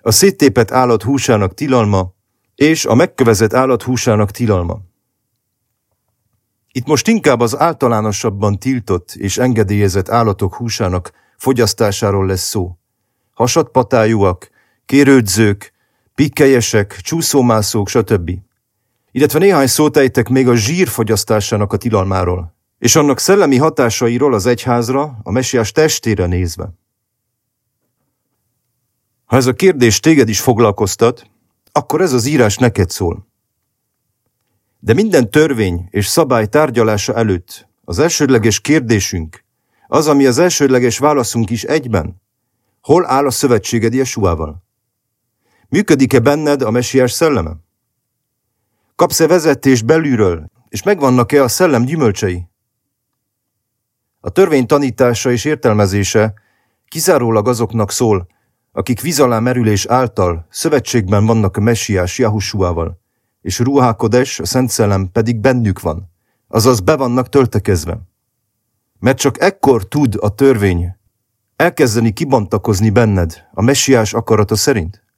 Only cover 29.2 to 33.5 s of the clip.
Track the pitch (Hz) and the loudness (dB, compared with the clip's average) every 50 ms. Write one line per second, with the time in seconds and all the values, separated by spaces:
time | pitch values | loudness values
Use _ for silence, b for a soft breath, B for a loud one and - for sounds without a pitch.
29.2 | _ - - 131 123 131 123 - - 185 175 135 123 113 101 - - 160 156 139 | _ 0 0 2 2 0 0 2 2 2 2 4 2 2 2 2 2 2 4 4
30.2 | 120 110 104 - - 131 117 104 117 104 98 - 107 95 - - 113 120 120 - | 4 2 0 -2 0 0 2 2 2 2 2 0 -2 -2 0 0 0 0 0 -2
31.2 | - _ _ _ _ _ _ _ _ _ - 147 135 - - 151 190 165 127 123 | -12 _ _ _ _ _ _ _ _ _ -4 -4 -4 -2 -2 0 0 0 0 0
32.2 | 107 139 156 131 120 104 95 - 127 117 - 110 90 82 - - 98 85 82 - | 0 0 2 2 2 2 2 0 0 0 2 0 -2 -2 -2 -4 -4 -6 -6 -8
33.2 | - _ _ _ _ _ | -12 _ _ _ _ _